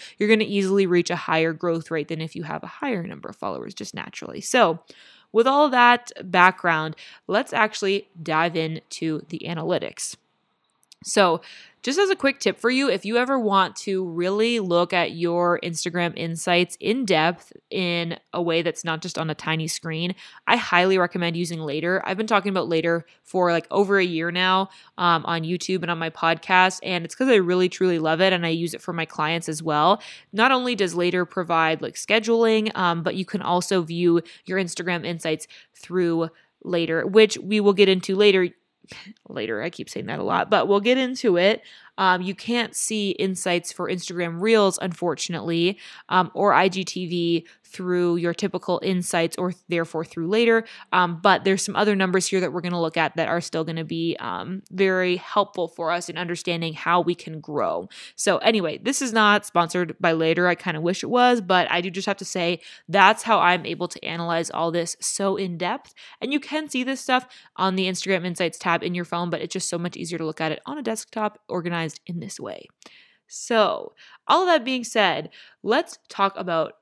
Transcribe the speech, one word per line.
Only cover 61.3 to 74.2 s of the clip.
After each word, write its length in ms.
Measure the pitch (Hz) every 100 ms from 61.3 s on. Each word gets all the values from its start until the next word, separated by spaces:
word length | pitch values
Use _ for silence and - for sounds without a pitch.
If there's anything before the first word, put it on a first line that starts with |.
| 247
but 300 | 180 185 -
I 100 | 175
do 100 | 185
just 160 | 180 196
have 100 | 196
to 80 |
say 360 | 185 185 170 175 - - -
that's 360 | 190 190 220
how 140 | 226 202
I'm 280 | 175 180 151
able 200 | 165 175
to 160 | -
analyze 460 | - 170 170 165 165
all 220 | - 165
this 240 | 170 170 -
so 360 | - - 196 190
in 220 | 190 170
depth. 360 | 180 262 - _ - -
And 120 | 254
you 80 | 294
can 280 | - 302 302
see 140 | 262
this 180 | 247 269
stuff 280 | - 254 254 - - -
on 200 | 190 185
the 100 | 185
Instagram 380 | 180 190 190
Insights 340 | 180 170 175 -
tab 240 | 180 170
in 120 | 180
your 100 | 180
phone, 240 | 170 175 175
but 140 | 165
it's 100 | 170
just 160 | 190 -
so 100 | 170
much 180 | 175 -
easier 220 | 170 170
to 60 |
look 160 | 160 156
at 100 | 160
it 120 | 156
on 140 | - 294
a 40 |
desktop 560 | 226 220 - 226 208 - -
organized 440 | 180 170 170 160 - -
in 140 | 170
this 180 | 190 -
way. 280 | 101 - - _ - - _ _ _
So, 680 | - - 233 196 67 50 _ - -